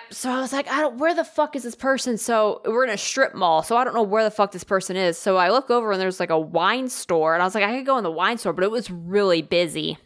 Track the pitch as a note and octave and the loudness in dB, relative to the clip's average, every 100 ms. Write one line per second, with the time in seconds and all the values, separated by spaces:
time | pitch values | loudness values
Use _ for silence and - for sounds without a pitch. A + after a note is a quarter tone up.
0 | - - B3+ B3+ C4 C#4 C#4+ C#4 D4+ A#3 | -4 -8 -4 -4 -4 -4 -2 0 -2 0
1 | D#4+ E4+ - - D4 C#4+ A#3+ - C4 C4+ | 0 0 -2 -2 -2 -2 -10 -6 -2 -2
2 | B3 G#3+ - A3 G#3+ - - A#3 B3+ G3+ | -2 -4 0 2 2 0 -2 0 0 -2
3 | - C4+ C4+ - F3+ D#3+ - A#3 B3+ A#3 | -4 0 0 2 2 2 2 0 2 0
4 | G#3 A3 A3 G#3+ G3 F3+ - F#3+ F#3 F#3 | 2 2 2 2 -2 -2 -2 -2 -2 0
5 | F3+ E3 G#3 F#3+ F3+ B3 C4+ A#3+ A3 F#3+ | 0 0 2 4 4 2 2 0 2 0
6 | F#3 F3+ E3+ D#3+ D#3 E3 F#3 B3 C4 - | -2 -2 0 0 0 0 2 0 -4 -6
7 | - E3+ D#3 E3+ F3+ G#3+ G3+ B3+ C4+ C4 | 0 2 2 2 0 0 0 0 0 0
8 | F3+ D#3+ G3 A#3 G3 E3 G3 A3 G3 F3 | 0 0 -2 0 -4 0 0 -2 -6 -10
9 | E3+ G3+ G3 E3+ D#3 F3 F3 D3+ D#3+ D#3 | -2 2 4 2 2 0 0 -2 -6 -8